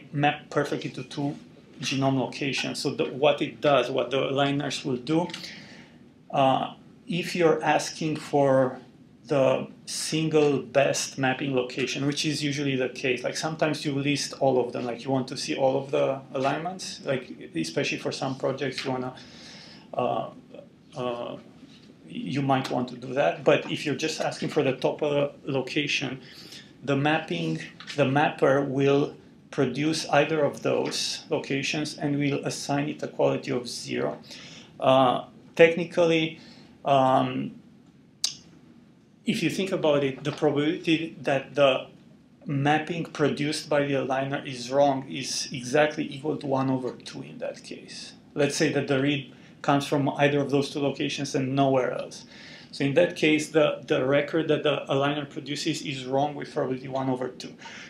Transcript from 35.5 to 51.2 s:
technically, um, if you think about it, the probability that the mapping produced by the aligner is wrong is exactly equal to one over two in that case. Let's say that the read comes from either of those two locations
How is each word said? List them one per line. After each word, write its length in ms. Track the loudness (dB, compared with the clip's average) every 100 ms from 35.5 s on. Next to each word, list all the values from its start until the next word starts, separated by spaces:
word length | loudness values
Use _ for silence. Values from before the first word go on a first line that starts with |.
technically, 840 | 6 6 6 -2 2 4 4 0 -4 -16 -20 -20 -8
um, 680 | 2 4 6 4 2 -2 -6 -10 -20 -20 -20 -20 -20 _ -8 -8 -18 -20 -20 -20 -20 -20 _ _
if 180 | -4 0
you 80 | 0
think 200 | 0 -2
about 320 | 2 4 4
it, 220 | 2 -2
the 80 | -6
probability 840 | 0 2 2 0 0 0 0 0 -6
that 340 | -2 -2 0
the 320 | 4 4 4 -2 -14 -20 -20 _ _ -4
mapping 580 | 0 2 2 0 -6
produced 640 | -6 0 0 2 -2 -4 0
by 160 | 0 2
the 80 |
aligner 500 | 0 0 -2 -2 -4
is 280 | -6 -10 -2
wrong 360 | 4 4 2 -4
is 400 | -6 -4 -6 -6
exactly 520 | -8 0 4 4 2 -6
equal 240 | -6 -6 -4
to 100 | -2
one 240 | 0 2
over 220 | 0 -2
two 300 | -8 -12 -14
in 160 | -14 -10
that 240 | -10 -10
case. 520 | -14 -16 -16 -16 -16 -18 -10
Let's 220 | -2 0 2
say 160 | 0
that 160 | 2 0
the 120 | 2
read 320 | 2 0 -4 -16 -20 -4
comes 240 | 2 2 2
from 220 | 0 0
either 320 | 2 2 2
of 100 | 2
those 200 | 2 0
two 100 | 0
locations 540 | -2 -2 -4 -4